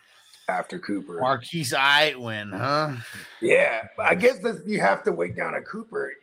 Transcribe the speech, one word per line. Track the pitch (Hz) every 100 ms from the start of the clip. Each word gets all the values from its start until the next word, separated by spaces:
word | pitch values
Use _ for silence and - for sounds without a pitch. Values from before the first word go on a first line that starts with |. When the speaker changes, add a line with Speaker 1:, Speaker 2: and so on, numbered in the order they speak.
| _ _ _ - -
Speaker 1:
after | 92 - -
Cooper. | - 101 - 87
Speaker 2:
Marquise | 127 131 123 170 127
Goodwin, | 147 139 143 156 131 120 107 104
huh? | 95 127 147 151 123 - - - -
Speaker 1:
Yeah, | 117 165 - 113 113 -
I | - 175
guess | 240 247
that's, | 233 208 208
you | 208
have | 196 196
to | 208
wait | 170 - -
down | 170 139
a |
Cooper. | - 214 220 143 135 135